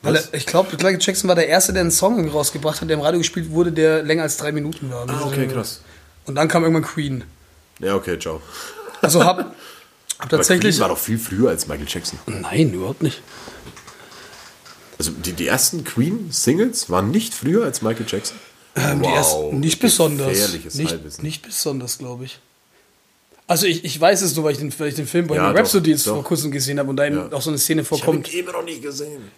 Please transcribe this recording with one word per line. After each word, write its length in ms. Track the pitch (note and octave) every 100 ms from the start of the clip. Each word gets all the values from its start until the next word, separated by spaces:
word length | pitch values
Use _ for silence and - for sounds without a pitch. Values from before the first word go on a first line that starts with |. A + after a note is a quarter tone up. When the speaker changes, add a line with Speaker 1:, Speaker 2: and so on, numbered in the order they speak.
Speaker 1:
Weil 140 | D3 D#3
Speaker 2:
Was? 100 | D#3+
Speaker 1:
er, 60 |
ich 120 | D3 -
glaub, 240 | E3+ F#3
Michael 240 | D3+ F#3 F#3
Jackson 300 | F#3+ F#3+ F#3+
war 60 | E3+
der 120 | D#3+
Erste, 240 | F#3 -
der 120 | F#3
einen 80 | E3+
Song 360 | E3 F#3+ A#3+ D#3
rausgebracht 540 | D3 C#3+ D#3 D3+ D3+
hat, 80 | E3
der 80 | D3+
im 40 |
Radio 180 | D3 F3
gespielt 280 | E3 - D#3+
wurde, 200 | D#3 E3+
der 320 | D#3+ D#3 D#3
länger 200 | D3+ D#3+
als 120 | D#3 -
drei 160 | D3+
Minuten 400 | D3+ D3 D#3+ C3+
war. 180 | B2 B2
Speaker 2:
Ah, 140 | C3 C3+
okay, 220 | C#3 B2
krass. 320 | A#2+ G#2 - - - - _ -
Speaker 1:
Und 100 | C#3
dann 140 | D#3
kam 140 | E3+
irgendwann 200 | E3 E3
Queen. 400 | D#3 - D3 C3 A2 - _ _ _ _
Speaker 2:
Ja, 160 | F#2 G2
okay, 240 | F#2 E2
ciao. 220 | E2+ D#2 - - - - - -
Speaker 1:
Also 220 | - E3
hab, 140 | G3+ F3+
hab 160 | - - - - - _ - -
Speaker 2:
Aber 120 | -
Speaker 1:
tatsächlich 460 | D#3+ F3 F3+ G#3 F3
Speaker 2:
Queen 60 |
war 80 | F#3+
doch 80 | F3
viel 200 | - A2+
früher 320 | - G2 C3+
als 200 | - -
Michael 160 | D2 D2+
Jackson. 320 | F2+ - - -
Speaker 1:
Nein, 480 | F#2+ F#2 A2 D#3
überhaupt 280 | F#2 F#2 C#3
nicht. 200 | D3+ - - - - - - - - - - - - - - - - - - -
Speaker 2:
Also 120 | -
die, 220 | - E2+
die 140 | E2+ -
ersten 360 | C3 - E3+
Queen-Singles 1040 | - - C#3+ A3 F3 - - D#3+ A#3+ - -
waren 220 | F2+ G2+
nicht 220 | F#3 A3+
früher 300 | - C3 G3 G3
als 160 | A#2+
Michael 240 | A2 A2+ A2+
Jackson? 300 | - - - - - - C#3
Speaker 1:
Ähm, 240 | C#3+ C#3+
die 40 | F3
Speaker 2:
Wow, 100 | D3+
Speaker 1:
ersten, 440 | D#3 D#3 D3+ C#3
nicht 200 | D#3 -
besonders. 500 | A#3 - D#3+ C#3+ C3+
Speaker 2:
gefährliches 460 | - G3 - D#2 G2
Speaker 1:
Nicht, 160 | E2
Speaker 2:
Halbwissen. 320 | E2+ D2+ -
Speaker 1:
nicht 180 | D3+ D#3
besonders, 540 | - - D#3 C3+ B2 -
glaub 220 | B2+ B2
ich. 160 | C3 - _ _ _ _ _ _ _ _ _ _ -
Also 160 | E3+ G3
ich, 200 | E3 E3+
ich 140 | D3
weiß 220 | E3 G3+
es 120 | F#3+ D3
nur, 80 | D#3
weil 80 |
ich 40 | C3
den, 160 | D3 -
weil 120 | D3+
ich 60 | D3
den 120 | C#3
Film 200 | F3 E3+
Bohemian 200 | A#2 F#2+
Speaker 2:
Ja, 60 |
doch, 60 | E3
Speaker 1:
Rhapsody 320 | A3+ G3 E3
jetzt 140 | D3 -
Speaker 2:
doch. 80 | G#2+
Speaker 1:
vor 80 |
kurzem 280 | C3 D#3+ D3
gesehen 280 | C#3 C3 C#3+
hab 80 | C3+
und 80 | C3+
da 80 | D3
eben 100 | D3
Speaker 2:
Ja. 160 | -
Speaker 1:
auch 100 | D3
so 80 | D#3+
eine 80 | D3
Szene 240 | - D#3
Speaker 2:
Ich 60 | -
hab 80 | D#3
ihn 60 |
Speaker 1:
vorkommt. 300 | - D#3+ -
Speaker 2:
immer 180 | E3+ F3+
noch 140 | F3 E3+
nicht 160 | D3+
gesehen. 400 | D3 C3+ D3+ C#3+ G2+